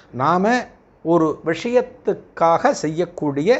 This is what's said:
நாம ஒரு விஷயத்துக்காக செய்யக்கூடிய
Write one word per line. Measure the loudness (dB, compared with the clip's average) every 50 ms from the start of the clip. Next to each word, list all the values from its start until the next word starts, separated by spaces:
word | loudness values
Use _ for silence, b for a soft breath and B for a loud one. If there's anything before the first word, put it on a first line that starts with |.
| B B -6
நாம | -2 0 0 2 2 2 2 0 0 -2 -6 -12 -20 _ _ _ _ -2
ஒரு | 0 2 2 2 2 0 -4 -4
விஷயத்துக்காக | -4 -4 -4 -4 0 0 0 0 0 -6 -8 -4 -4 -4 -4 -8 -14 _ 0 2 2 4 4 2 0
செய்யக்கூடிய | 0 0 -4 -4 -2 -4 -4 -4 -6 -4 -4 -4 -2 0 0 2 0 0